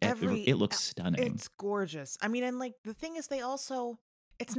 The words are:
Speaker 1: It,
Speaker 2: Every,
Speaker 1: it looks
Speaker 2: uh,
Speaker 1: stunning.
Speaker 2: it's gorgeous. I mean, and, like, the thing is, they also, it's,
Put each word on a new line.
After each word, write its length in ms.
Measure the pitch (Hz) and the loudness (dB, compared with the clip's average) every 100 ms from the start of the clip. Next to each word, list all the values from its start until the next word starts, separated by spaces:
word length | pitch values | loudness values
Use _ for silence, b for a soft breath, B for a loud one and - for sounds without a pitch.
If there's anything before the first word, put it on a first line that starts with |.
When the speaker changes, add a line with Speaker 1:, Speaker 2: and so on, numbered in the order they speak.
Speaker 1:
It, 40 | 104 | 2
Speaker 2:
Every, 340 | - 95 - | 4 2 4
Speaker 1:
it 140 | 104 117 | 4 4
looks 200 | 104 - | 4 2
Speaker 2:
uh, 140 | - | 0
Speaker 1:
stunning. 320 | - 87 85 | -2 0 2
Speaker 2:
it's 240 | 247 - - | 2 0 -6
gorgeous. 720 | - 202 202 185 156 135 - | -4 -2 0 0 -4 -4 -2
I 60 | 208 | -2
mean, 160 | 240 | 0
and, 160 | 247 247 | -2 -2
like, 160 | 254 247 | -6 -8
the 120 | 214 | -10
thing 200 | 220 320 | -8 -8
is, 140 | 330 285 | -6 -4
they 120 | 269 | -4
also, 580 | 247 269 - 262 240 233 _ _ _ - | -2 -2 -2 -2 -4 -6 _ _ _ -8
it's, 160 | 226 | -4